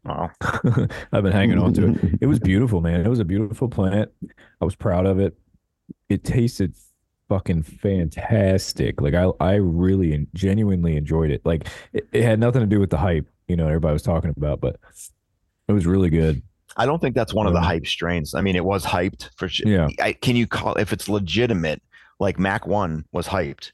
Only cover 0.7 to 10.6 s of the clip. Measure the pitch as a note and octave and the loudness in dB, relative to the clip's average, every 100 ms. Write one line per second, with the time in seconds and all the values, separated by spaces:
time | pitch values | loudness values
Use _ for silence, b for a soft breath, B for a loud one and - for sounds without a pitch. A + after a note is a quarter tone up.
0.7 | - - B B G#2 G#2 G2 G2+ - G#2 | 0 0 B B 0 2 4 4 4 2
1.7 | - - - E2+ D#2+ C3 D3 G2 F#2+ B2+ | 2 2 2 0 0 2 2 2 2 2
2.7 | G2 E2 E2+ F#2+ B2 F2 G2 G#2+ - B2 | 2 0 0 2 0 0 -2 -2 -4 -4
3.7 | A2+ F#2+ G2+ - _ - B B B E2+ | 0 0 0 -2 _ -18 B B B -4
4.7 | - A2+ F2+ F#2+ F#2+ F#2+ - _ _ _ | -2 -2 2 2 2 0 -4 _ _ _
5.7 | _ _ - _ G2 - B2 A#2+ - F#2 | _ _ -20 _ -4 0 0 0 0 -4
6.7 | - _ _ _ _ _ F#2+ - E2+ D#2 | -4 _ _ _ _ _ -2 0 -2 -2
7.7 | - G#2 F#2+ D#2+ - - A2 G2 F#2+ - | -4 0 0 -2 -4 0 2 4 2 -2
8.7 | - B1+ - C#2+ E2+ F#2 - F2 G#2 F#2 | -4 -4 0 0 2 2 2 0 2 2
9.7 | E2 F#2 F#2+ E2+ D2 C#2+ E2+ F#2+ G2+ | 2 2 2 2 0 -4 -2 0 2